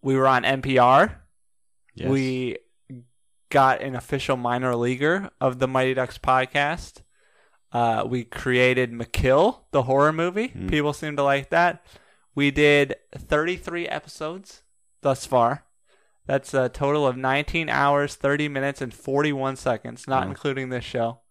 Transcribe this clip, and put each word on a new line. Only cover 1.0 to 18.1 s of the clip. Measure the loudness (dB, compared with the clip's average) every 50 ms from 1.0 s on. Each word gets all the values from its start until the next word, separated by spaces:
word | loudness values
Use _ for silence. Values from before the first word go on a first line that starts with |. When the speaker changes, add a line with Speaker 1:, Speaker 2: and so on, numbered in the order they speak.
| 6 4 0 -12 -20 _ _ _ _ _ _ _ _ _ _ _ _ _ _
Speaker 2:
Yes. | -6 -2 -2
Speaker 1:
We | 0 0 0 -2 -4 -4 -4 -6 -6 -8 _ _ _ _ _ _ -20 -20 -20 _ _ _ _ _ _ _ _ _
got | 2 4 4 4 2 0
an | -4 -8 -8
official | -10 -8 -6 -6 -6 -2 -4 -4
minor | -2 -2 -4 -2 -2 -2 -2 -2
leaguer | -2 -2 -2 -2 -2 0 -2 -2 -2 -4 -10 _ _
of | -2 -2 -2 -2
the | -4
Mighty | -2 0 0 0 0 0
Ducks | -2 -4 -6 -6
podcast. | -8 -2 0 0 0 0 0 -2 -2 -2 -2 -4 -8 -10 -18 _ -20 -20 _ _ _ _ _ _ _ _ _ _ _ _ _
Uh, | -2 0 0 0 0 -2 -2
we | -4 -4 -6
created | -6 _ -12 -8 -4 0 2 4 4 4 4 2 0 -2
McKill, | -4 -10 -10 -6 -4 0 2 4 4 4 4 2 0 -4 _ _
the | -2 -2
horror | 0 2 4 4 4 4
movie. | 2 0 -2 -2 -2 -4 -6 -6
Speaker 2:
Mm. | -8 -10 -6 -2
Speaker 1:
People | -2 0 0 0
seem | -2 -4 -8 -8 -4
to | 0 2
like | 2 2 0 -2 _
that. | 2 2 2 2 0 -4 _ _ -20 -20 _ _ _ _ _ _ _
We | 0 0 0
did | 2 4 6 6 6 6 4 2 -2 -12 _ _
thirty-three | -18 -18 -6 -2 -2 0 0 -2 -4 -6 -8 -10 -8 -8 -6 -6
episodes | -8 -8 -10 -12 -14 -12 -10 -10 -10 -12 -16 -20 -20 -20 _ _ _ _ _ _ _ _
thus | -2 -2 -2 -2 -4
far. | 0 2 2 4 2 0 -4 _ _ _ _ _ _ _ _ _ _ _ _ _
That's | -2 -2 -2 -2 -2 -2
a | -2 -2 -2
total | -2 -4 -2 0 0 2 0
of | 0 -2
nineteen | -2 -2 -2 -2 -2 -2 -2 -4 -4 -2 0
hours, | 0 2 2 2 2 2 0 -2